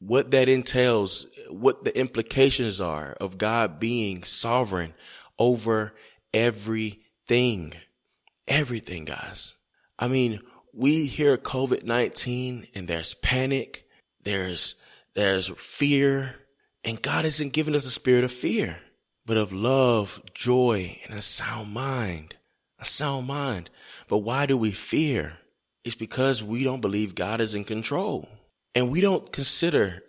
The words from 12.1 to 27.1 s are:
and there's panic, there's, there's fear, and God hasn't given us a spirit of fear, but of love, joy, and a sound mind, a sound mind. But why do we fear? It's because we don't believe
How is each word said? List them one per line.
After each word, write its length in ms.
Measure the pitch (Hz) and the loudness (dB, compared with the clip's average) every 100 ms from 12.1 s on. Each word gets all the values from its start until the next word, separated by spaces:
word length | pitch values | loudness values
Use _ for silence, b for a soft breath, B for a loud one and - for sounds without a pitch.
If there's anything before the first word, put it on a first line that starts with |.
| - - 123 127 123 - | -2 -2 -4 -4 -8 -12
and 120 | 98 90 | -10 -4
there's 280 | 82 85 | -4 -4
panic, 720 | - - 127 131 135 - - - b _ _ | -4 0 0 2 0 -4 -12 -20 b _ _
there's, 520 | - 98 92 87 - - b b b | -4 -2 -2 -4 -6 -8 b b b
there's 340 | - 101 95 92 | 2 4 4 0
fear, 880 | - - - 143 143 139 139 131 - _ _ _ _ | -6 -6 0 2 4 4 2 -4 -12 _ _ _ _
and 160 | - 113 | -8 -4
God 240 | 139 156 | -2 0
hasn't 300 | 160 151 143 | 0 -2 -2
given 200 | 151 156 | -2 0
us 120 | 147 127 | 0 0
a 40 | |
spirit 320 | - - 123 | 0 4 4
of 80 | 123 | 4
fear, 500 | - 160 220 113 82 - _ _ _ | -2 -2 -2 -2 -6 -16 _ _ _
but 140 | - 113 | -2 0
of 120 | 101 | 0
love, 720 | 95 117 135 127 113 98 - - | 0 2 4 6 4 0 -6 -14
joy, 680 | - 123 123 123 104 90 - - | -4 0 4 4 2 -2 -10 -12
and 120 | 104 | -6
a 40 | |
sound 500 | - - 101 113 104 | -2 -2 -4 -6 -8
mind, 640 | 107 135 131 104 85 78 - _ _ _ _ | -8 -4 -4 -4 -6 -12 -20 _ _ _ _
a 60 | |
sound 420 | - - 147 139 127 | -4 -2 -2 -4 -4
mind. 440 | 143 139 98 87 B B B - | -4 -4 -4 -8 B B B -2
But 100 | 104 | -2
why 260 | 107 131 | 0 0
do 140 | 143 131 | 2 2
we 140 | 110 | 0
fear? 680 | 98 - 127 156 113 76 - _ _ _ _ | -2 -2 0 2 0 -2 -10 _ _ _ _
It's 100 | 120 | -12
because 480 | - 110 - 135 117 | -8 -6 0 0 0
we 220 | 107 117 | -4 -2
don't 180 | 131 131 | -2 0
believe 320 | 107 101 104 | 0 0 -2